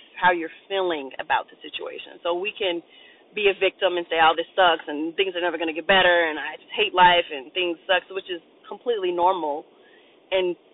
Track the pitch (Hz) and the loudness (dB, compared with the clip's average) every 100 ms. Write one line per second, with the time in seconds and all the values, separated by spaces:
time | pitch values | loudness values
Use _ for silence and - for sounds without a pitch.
0 | - - 180 175 160 - - 196 180 156 | -18 0 2 2 -2 -12 -6 -2 -2 -4
1 | 135 - - 127 - - 156 - - - | -6 -10 -2 -2 -4 -14 -14 -10 -10 -12
2 | - - 175 175 208 - 190 170 - - | -16 -8 -6 -4 -6 -4 -4 -4 -8 -20
3 | - _ _ 208 202 190 190 - 185 175 | -20 _ _ 0 0 2 0 0 -2 -2
4 | 170 165 160 165 165 - 180 165 - 147 | -2 4 4 4 0 4 4 4 -2 -6
5 | 165 165 190 175 175 165 165 156 160 190 | -4 -4 -4 -2 -4 -4 -6 -4 2 4
6 | 180 175 160 151 147 160 - 233 214 180 | 4 4 0 -2 -8 -12 -8 -4 -2 4
7 | 180 175 170 151 123 185 175 160 - 180 | 6 6 0 -8 -8 -4 -4 -4 -2 -2
8 | - 190 185 170 - _ - 208 247 220 | -2 -10 -10 -12 -14 _ -18 -8 -6 -4
9 | 180 175 180 190 156 147 - _ _ - | -2 2 2 2 -4 -6 -12 _ _ -20
10 | _ _ _ 190 180 175 _ | _ _ _ -2 -2 -4 _